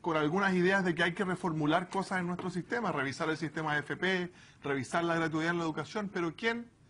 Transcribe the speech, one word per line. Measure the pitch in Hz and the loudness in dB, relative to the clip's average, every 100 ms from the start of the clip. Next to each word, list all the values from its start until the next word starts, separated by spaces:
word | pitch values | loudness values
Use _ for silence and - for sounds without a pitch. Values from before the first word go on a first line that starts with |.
con | 175 156 | 0 2
algunas | 147 185 196 | 2 2 2
ideas | 185 175 196 | 4 4 4
de | 185 | 2
que | 165 | 2
hay | 175 | 0
que | 170 | 0
reformular | 185 180 185 156 147 170 180 | -2 -2 -2 0 2 2 2
cosas | 196 180 190 | -4 -2 -2
en | 175 | -2
nuestro | 175 170 | -4 -4
sistema, | 180 - 240 214 | -6 -4 -2 0
revisar | 151 135 123 156 | 0 -2 -2 -2
el | 156 | -2
sistema | 160 160 156 | -2 -2 0
de | 147 | -2
F | 143 143 | -2 -2
P, | 180 190 175 - - - | 0 0 -2 -8 -20 -10
revisar | 143 139 120 175 | -2 -2 0 0
la | 170 | 2
gratuidad | 165 160 156 165 | 2 2 0 0
en | 175 | 0
la | |
educación, | 165 151 151 214 202 | 0 -2 -4 -6 -4
pero | 185 170 | -2 -2
¿quién | 156 226 233 233 - | -2 -2 -2 -6 -16